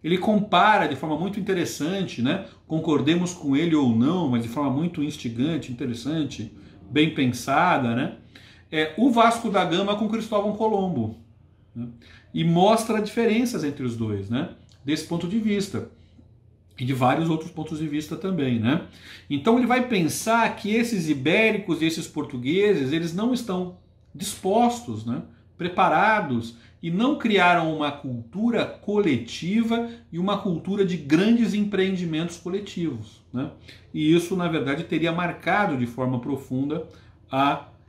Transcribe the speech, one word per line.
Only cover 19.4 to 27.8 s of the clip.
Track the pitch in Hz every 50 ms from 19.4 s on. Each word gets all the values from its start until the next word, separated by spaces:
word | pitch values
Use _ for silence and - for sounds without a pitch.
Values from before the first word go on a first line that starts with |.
| - 226 233 262
ele | 233
vai | 214 247 254 247 240
pensar | 233 185 160 147 - - - 220 226 233 226 - -
que | - - 202
esses | 214 233 233 233 233 185 160 156
ibéricos | 147 135 127 151 180 214 220 220 208 190 - - 160 -
e | 160
esses | 160 160 170 -
portugueses, | - - 156 139 - - 123 120 135 170 190 208 208 190 151 135 127
eles | 151 165 170 165
não | 160 185 220 247 254
estão | - - - 185 180 185 180 - - _ _ _ _ _ _ -
dispostos, | 143 - - - - - 185 202 226 240 233 - - - 127 110 104 110
né? | 120 120 165 175 - - _ _ _ _
Preparados, | - 165 175 180 - 190 165 156 165 196 214 220 208 180 143 123 113 113 - - - - - - _
e | - 165
não | 170 190 240 277 302 294
criaram | - 220 208 190 180 175 175 170 165 160 156
uma | 151